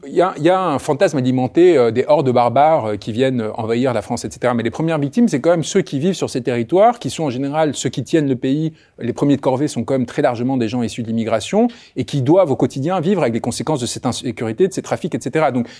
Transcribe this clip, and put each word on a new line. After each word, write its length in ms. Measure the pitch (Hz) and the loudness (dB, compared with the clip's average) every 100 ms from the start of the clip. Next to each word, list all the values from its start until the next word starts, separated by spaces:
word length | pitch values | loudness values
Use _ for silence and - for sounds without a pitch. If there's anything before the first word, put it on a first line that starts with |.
| 139 | -6
y 120 | - | 0
a, 140 | 180 160 | 0 2
il 60 | |
y 80 | 151 | 2
a 100 | 190 | 2
un 180 | 185 135 | 0 -2
fantasme 380 | - 139 196 151 | -2 0 2 2
alimenté, 600 | 127 127 127 - 180 156 | 0 0 0 4 6 6
euh, 120 | 117 | 4
des 140 | 113 135 | 2 2
hordes 240 | 156 135 | 4 4
barbares, 540 | 123 120 123 151 160 | 4 4 4 4 4
euh, 120 | 110 104 | 0 -4
qui 160 | - | -4
viennent, 280 | 110 131 127 | 0 0 0
euh, 120 | 107 | -4
envahir 400 | 104 107 117 131 | -4 -2 0 0
la 80 | 117 | 0
France, 240 | - 120 117 | -4 -6 -8
et 40 | |
cetera. 220 | - 123 | -2 0
Mais 100 | 120 | 0
les 80 | 110 | -2
premières 280 | - 160 160 | -2 -2 -2
victimes, 280 | 143 233 233 | -2 2 2
c'est 140 | 139 | 2
quand 80 | 156 | 2
même 160 | 175 | 0
ceux 160 | 151 202 | 0 -2
qui 180 | - 143 | -2 -2
vivent 140 | 170 | -2
sur 160 | 175 131 | -2 -4
ces 140 | 139 | -4
territoires, 560 | 120 120 113 175 220 240 | -2 -2 0 4 4 2
qui 100 | 139 | -6
sont 160 | - | -4
en 60 | 156 | -4
général 440 | 127 139 151 156 | -2 -4 0 0
ceux 140 | 127 139 | -2 -6
qui 160 | - | -6
tiennent 240 | 120 160 143 | -2 0 2
le 80 | 123 | 0
pays. 380 | 131 143 160 156 _ - | -2 -2 -2 -6 _ -10
Les 160 | 117 | -6
premiers 220 | 117 143 139 | -2 0 2
de 40 | |
corvée 260 | 139 127 147 | 0 0 -2
sont 180 | - | -4
quand 100 | 113 | -2
même 100 | 135 | -2
très 160 | 123 - | -2 0
largement 380 | 143 117 123 135 | 0 0 -2 -2
des 100 | 113 | -2
gens 140 | 123 | -2
issus 200 | 117 - | -4 -6
de 60 | 117 | -6
l'immigration 600 | 113 110 110 - 196 240 - - - | -2 0 -2 0 0 0 -2 -14 -8
et 80 | |
qui 160 | - 143 | -4 -2
doivent 300 | 123 180 175 | 4 4 4
au 60 | 127 | 2
quotidien 440 | 131 139 139 190 | 0 -2 -2 -2
vivre 220 | 156 202 | 0 0
avec 100 | 151 | 0
les 80 | 117 | -2
conséquences 400 | 127 113 120 151 | -4 -4 -4 -4
de 60 | 117 | -4
cette 180 | - | -4
insécurité, 640 | 127 113 143 107 113 110 185 | -4 -4 -6 -6 -4 0 0
de 60 | |
ces 80 | 165 | -2
trafics, 320 | - 123 180 | -4 -4 -4
et 60 | 123 | -6
cetera. 280 | 135 156 151 | -4 0 0
Donc, 160 | 127 120 - | 0 -4 -8